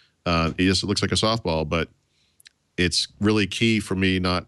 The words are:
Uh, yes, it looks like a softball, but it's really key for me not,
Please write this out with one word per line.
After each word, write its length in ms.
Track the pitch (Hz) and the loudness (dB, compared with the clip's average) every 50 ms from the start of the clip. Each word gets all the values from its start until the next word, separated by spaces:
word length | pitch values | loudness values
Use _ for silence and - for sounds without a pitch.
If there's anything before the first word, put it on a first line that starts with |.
| _ _ _ _ - | _ _ _ _ -4
Uh, 260 | 90 87 82 82 80 - - | -2 0 0 0 0 0 2
yes, 240 | 90 95 95 - | 2 2 2 2
it 40 | - | 0
looks 160 | 95 101 - | -2 -2 -2
like 100 | - - | -2 -2
a 40 | 117 | -2
softball, 520 | - 110 110 117 117 - 90 80 80 78 76 | 0 0 0 0 0 -2 -2 -2 -2 -2 -2
but 200 | 85 82 76 - _ _ _ _ _ _ _ _ _ _ - - _ _ _ _ - - | -2 -2 -4 -4 _ _ _ _ _ _ _ _ _ _ -20 -20 _ _ _ _ -4 -2
it's 300 | - - - - - - - - | -2 0 0 -2 -4 -4 -4 -2
really 260 | 101 104 107 107 98 | 0 2 2 2 0
key 320 | 92 - - 117 113 113 107 | -2 -2 0 2 2 2 0
for 140 | 101 - 101 | 0 -2 -2
me 240 | 95 95 95 92 92 | 0 0 0 0 0
not, 280 | 90 90 90 90 - | 0 0 -2 -2 -4